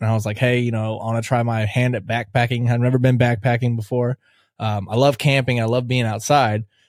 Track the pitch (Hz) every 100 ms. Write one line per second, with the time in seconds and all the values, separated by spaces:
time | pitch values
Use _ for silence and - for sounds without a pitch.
0 | 110 113 107 104 127 123 120 113 110 110
1 | 113 117 113 123 120 113 107 127 123 123
2 | - 113 117 127 120 120 120 120 123 127
3 | 127 123 123 117 127 120 123 117 107 123
4 | 123 131 _ _ _ - 110 104 98 110
5 | 139 135 143 139 127 120 110 123 120 127
6 | 113 104 - 147 120 107 110 _